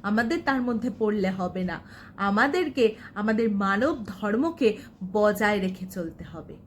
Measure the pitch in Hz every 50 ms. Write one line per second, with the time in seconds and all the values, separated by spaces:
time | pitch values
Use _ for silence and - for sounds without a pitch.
0 | - 202 208 220 233 226 339 349 - - 269 262 247 247 240 220 233 254 - -
1 | 220 214 208 214 190 185 185 190 180 180 - 185 180 180 165 - - - - -
2 | - - - - 196 202 202 208 240 285 285 359 349 302 254 269 233 214 220 -
3 | - - - 202 208 220 220 214 226 226 208 202 202 196 196 208 247 311 339 262
4 | 208 196 - - 214 208 208 233 294 330 330 - 269 214 202 - - - - -
5 | 190 185 - 214 208 208 208 202 214 208 208 202 185 185 185 - 185 185 - 185
6 | 170 160 160 - 165 - 170 160 151 - 156 - -